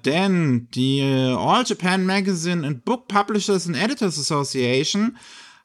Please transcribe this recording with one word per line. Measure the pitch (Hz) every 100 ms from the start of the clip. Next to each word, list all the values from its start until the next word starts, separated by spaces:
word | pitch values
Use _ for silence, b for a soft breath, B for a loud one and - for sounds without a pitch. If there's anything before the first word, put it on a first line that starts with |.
| 135
denn | 165 196 180 151 120 120
die | 123 131 139
All | 139 131 127 117 127 220 240
Japan | 196 180 185 185
Magazine | 196 196 175 175 175 151
and | 127
Book | 202 247 -
Publishers | 202 202 208 208 190 170
and | 143
Editors | 220 285 196 151
Association | 139 147 135 131 123 131 151 202 233 - B B B B